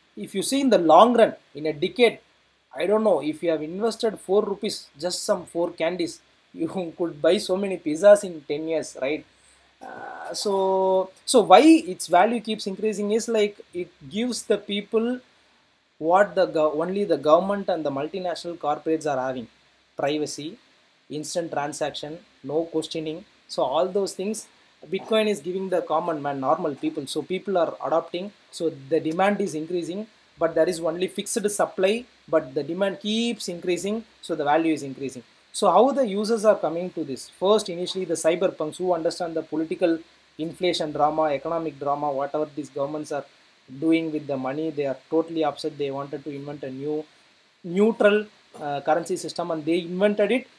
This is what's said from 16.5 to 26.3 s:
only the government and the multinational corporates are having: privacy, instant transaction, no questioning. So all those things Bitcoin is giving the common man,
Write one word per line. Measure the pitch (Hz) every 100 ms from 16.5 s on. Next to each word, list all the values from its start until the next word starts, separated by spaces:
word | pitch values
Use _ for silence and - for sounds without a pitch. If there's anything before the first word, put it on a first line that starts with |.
| 160 151 151
only | 170 196
the | 196 156
government | 143 165 190 202 190
and | 170
the | 151
multinational | 135 156 185 180 160 170 170
corporates | 147 147 160 160 151
are | 135 127
having: | 127 113 _ _ _ _ -
privacy, | 143 151 147 - 147 208 _ _ _ _ -
instant | 147 147 180 165
transaction, | - 143 147 147 139 151 165 - _
no | 135 151 165
questioning. | 160 156 165 156 160 208 _ -
So | -
all | 147 147 185
those | 196 190
things | - 190 220 - _ _ _ 151
Bitcoin | 190 - 220 214
is | 196
giving | 147 185 190
the | 180
common | 156 156 165 160
man, | 143